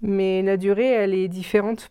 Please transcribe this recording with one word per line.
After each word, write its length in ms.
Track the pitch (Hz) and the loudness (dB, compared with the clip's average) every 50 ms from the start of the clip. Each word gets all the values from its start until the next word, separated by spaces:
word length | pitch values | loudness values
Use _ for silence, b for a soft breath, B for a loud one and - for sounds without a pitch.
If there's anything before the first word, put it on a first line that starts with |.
| 220 | -4
mais 400 | 202 196 196 190 190 185 185 190 | -2 0 0 0 0 0 0 0
la 160 | 190 196 190 | 0 0 0
durée, 300 | 185 196 196 202 247 262 | 0 0 2 2 2 2
elle 260 | 254 220 202 196 190 | 2 2 2 2 0
est 140 | 190 185 185 | 0 -2 -2
différente 640 | 180 185 185 - - 208 196 214 233 220 - - | -4 -8 -4 0 0 0 0 0 -4 -6 -8 -14